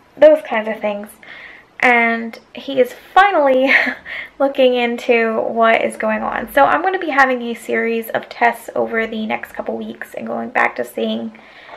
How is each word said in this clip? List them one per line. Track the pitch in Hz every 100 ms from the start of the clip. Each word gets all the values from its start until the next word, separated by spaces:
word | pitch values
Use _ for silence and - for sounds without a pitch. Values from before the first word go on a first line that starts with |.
| _ -
those | 294 311
kinds | - 226 214
of | 214
things. | 214 202 208 - - - - - - -
And | 254 240 233 233 226 - -
he | 247 277 269
is | 247 - -
finally | - 403 359 277 262 269 - 262 - -
<laughs> | - - -
looking | 277 277 254
into | 247 240 240 - 233 226 220
what | - 226 226 226
is | - 220
going | 220 220
on. | 226 - 226
So | 277 277
I'm | 294
gonna | 370 370
be | 339
having | 285 262 247
a | 240
series | 226 - 233 226 226 220
of | - -
tests | - 233 240 -
over | - 226 226 220
the | 220 220
next | 117 -
couple | - - 113
weeks | 110 113 - -
and | 113
going | 117 117
back | 120 117 -
to | 117
seeing, | - 113 113 113 - - - -